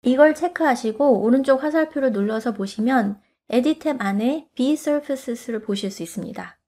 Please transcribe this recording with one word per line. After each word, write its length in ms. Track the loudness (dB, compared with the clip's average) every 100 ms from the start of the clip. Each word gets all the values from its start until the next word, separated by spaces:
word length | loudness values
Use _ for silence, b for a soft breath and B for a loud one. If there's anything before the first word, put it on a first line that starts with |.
이걸 320 | 2 6 6 6
체크하시고 840 | -4 0 0 2 -2 2 4 4
오른쪽 420 | 4 2 4 2
화살표를 480 | 2 0 0 0 0
눌러서 420 | 0 -2 -2 -4
보시면 680 | -6 -8 -2 0 2 0 -6 b b _
에디트 400 | 0 0 0 -4
탭 120 | -2
안에 480 | -2 0 0 -2 -8
B 200 | -2 0
Surfaces를 880 | 0 0 -2 -2 -6 -6 -10 -8 -8
보실 300 | -4 -4 -6
수 120 | -8
있습니다. 560 | -10 -10 -10 -12 -14 _